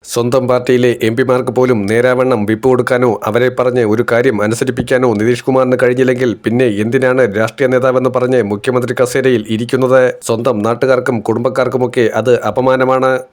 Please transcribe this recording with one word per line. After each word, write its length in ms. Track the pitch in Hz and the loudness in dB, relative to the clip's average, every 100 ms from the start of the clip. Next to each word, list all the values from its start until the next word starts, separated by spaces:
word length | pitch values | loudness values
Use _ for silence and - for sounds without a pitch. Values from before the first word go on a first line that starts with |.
| - 120 | -6 -4
സ്വന്തം 320 | 120 131 123 | 0 0 0
പാർട്ടിയിലെ 480 | 123 123 127 123 117 | 0 2 2 2 0
എം 140 | 113 117 | -2 0
പിമാർക്ക് 340 | 127 127 120 | 0 0 0
പോലും 360 | 117 127 117 98 | 0 0 0 0
നേരാവണ്ണം 600 | 113 127 127 127 113 104 | 0 2 0 0 0 0
വിപ്പ് 220 | 110 131 | 0 2
കൊടുക്കാനോ 520 | 123 123 123 123 101 | 0 0 0 0 0
അവരെ 240 | 110 113 127 | -2 0 0
പറഞ്ഞ് 320 | 127 127 123 | 0 0 0
ഒരു 260 | 110 110 110 | 0 0 0
കാര്യം 300 | 117 131 107 | 2 2 0
അനുസരിപ്പിക്കാനോ 720 | 104 117 127 123 123 127 127 | -2 -2 -4 -4 -2 0 2
നിതീഷ് 300 | 104 113 120 | 0 0 0
കുമാറിന് 320 | - 131 127 127 | 0 0 2 2
കഴിഞ്ഞില്ലെങ്കിൽ 540 | 123 123 127 127 127 101 | 2 2 0 0 -2 -2
പിന്നെ 200 | 110 120 | -2 0
എന്തിനാണ് 720 | 127 101 107 131 127 127 120 98 | 0 0 -2 0 0 2 0 0
രാഷ്ട്രീയ 320 | 110 - 131 | -4 -2 0
നേതാവെന്ന് 420 | 127 131 127 127 | 2 2 0 0
പറഞ്ഞ് 320 | 123 123 131 | -2 0 -2
മുഖ്യമന്ത്രി 520 | 101 104 131 123 123 123 | -2 -4 -2 -2 -4 -2
കസേരയിൽ 420 | 120 139 131 120 107 | 0 0 0 0 -2
ഇരിക്കുന്നത്? 680 | 110 120 127 127 131 127 - - | -6 -2 -2 2 4 2 -2 -6
സ്വന്തം 320 | 113 127 110 | -2 -2 -2
നാട്ടുകാർക്കും 600 | 110 120 131 127 123 120 | -2 -2 0 0 0 -2
കുടുംബക്കാർക്കുമൊക്കെ 920 | 110 113 123 117 123 127 123 127 110 | -2 -2 -2 -2 -2 -2 -2 0 0
അത് 280 | 110 120 120 | 0 0 0
അപമാനമാണ്. 760 | 110 117 127 131 127 131 131 131 - | 0 0 0 2 2 2 2 -2 -6